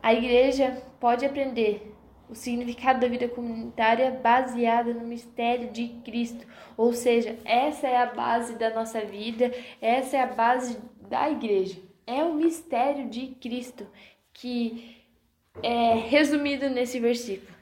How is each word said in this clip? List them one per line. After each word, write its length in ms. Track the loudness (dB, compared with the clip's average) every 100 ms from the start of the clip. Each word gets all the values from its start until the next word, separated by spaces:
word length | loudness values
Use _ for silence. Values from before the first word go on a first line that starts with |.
A 120 | 4
igreja 640 | 4 6 6 6 4 0 0 -12 -2
pode 260 | 2 2 0
aprender 640 | -2 -4 0 0 0 -6 -20 -20 -20 -20
o 60 | -12
significado 640 | -6 -4 -4 -2 2 4
da 80 | 2
vida 200 | 0 -4
comunitária 840 | -4 -8 -8 -10 0 4 4 2
baseada 800 | 2 4 4 4 0 2 2 0
no 140 | -4 -6
mistério 640 | -10 -12 -4 -2 -2 -4
de 160 | -6 -8 -8 -8
Cristo. 400 | -4 -4 -6 -16 -20 -20 2
Ou 160 | 2
seja, 420 | 2 2 2 2 -8
essa 440 | 0 2 2 -2 0
é 100 | 2
a 80 | 2
base 480 | 0 0 0 -2
da 160 | -4 -2
nossa 320 | -2 -4 -6
vida, 500 | -6 -8 -8 0 -2 -2 -12 -4
essa 360 | 0 0 0 0
é 40 |
a 60 | -2
base 500 | 2 2 2 -2 -10 -12 -20 -8
da 220 | -2 -2
igreja. 500 | -2 0 0 0 -6 -18 _ -6
É 180 | -2
o 120 | 0 2
mistério 760 | 0 0 -4 0 0 0 -4
de 200 | -8 -10 -12
Cristo 460 | -8 -8 -8 -14 -18 -18 -20 _ _
que 720 | -16 -6 -2 -4 -6 -16 -20 _ _ _ _ _ -6
é 320 | -2 2 4 4
resumido 760 | 4 4 4 2 0 -2 -2
nesse 300 | -2 -2 0
versículo. 560 | 0 0 -4 -10 -12 -20